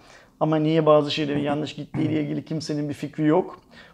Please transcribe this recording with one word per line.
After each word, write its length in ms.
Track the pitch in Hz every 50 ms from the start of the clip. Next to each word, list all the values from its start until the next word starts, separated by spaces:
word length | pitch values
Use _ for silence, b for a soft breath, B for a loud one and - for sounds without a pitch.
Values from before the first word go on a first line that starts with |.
| b b b b b b b _
ama 160 | 151 156 156
niye 300 | 156 151 156 160 165 156
bazı 260 | 151 151 151 147 147
şeylerin 280 | 139 - 156 143 143 147
yanlış 340 | 143 147 143 151 151 131 -
gittiği 260 | - 143 - - - - -
ile 140 | 156 156
ilgili 240 | 147 147 156 147 135
kimsenin 440 | - 160 156 151 - 156 147 147 147
bir 40 | 143
fikri 320 | - - 143 - - 156 151
yok. 320 | 156 180 190 - - - - b b b b b